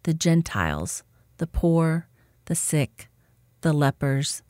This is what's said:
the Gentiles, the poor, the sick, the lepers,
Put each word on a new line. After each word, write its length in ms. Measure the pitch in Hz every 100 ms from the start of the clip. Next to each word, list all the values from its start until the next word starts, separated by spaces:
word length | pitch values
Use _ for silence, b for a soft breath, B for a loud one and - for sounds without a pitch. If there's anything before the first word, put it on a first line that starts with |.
the 100 | -
Gentiles, 880 | 160 175 165 165 - 82 76 80 - - _ _ -
the 100 | 165
poor, 580 | - 175 165 160 160 165 _ _ _
the 100 | -
sick, 540 | 170 - 156 135 - - _ _ _ _ _
the 100 | 165
lepers, 720 | 147 139 - 143 135 143 - -